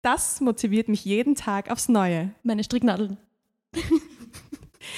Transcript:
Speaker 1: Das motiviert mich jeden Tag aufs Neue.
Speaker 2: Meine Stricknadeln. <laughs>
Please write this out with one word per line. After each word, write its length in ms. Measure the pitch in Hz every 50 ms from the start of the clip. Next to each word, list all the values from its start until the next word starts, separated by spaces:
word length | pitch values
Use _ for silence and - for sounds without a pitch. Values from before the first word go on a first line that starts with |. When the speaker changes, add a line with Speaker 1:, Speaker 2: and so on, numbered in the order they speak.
Speaker 1:
Das 380 | - 240 269 320 - - - -
motiviert 480 | 277 254 226 - - 208 202 220 220
mich 160 | - 214 202 -
jeden 300 | 190 202 220 254 285 285
Tag 340 | - - 220 202 196 202 -
aufs 200 | 240 - - -
Neue. 440 | 240 208 190 180 170 160 165 190 214 _ _
Speaker 2:
Meine 200 | 233 220 208 214
Stricknadeln. 540 | - 240 247 240 233 185 185 214 196 196 - _ _ _ _ _ _ _ _ _ _ -
<laughs> 40 | 330 - - 320 302 - - - - - - - - - _ - - - - _ _ - - -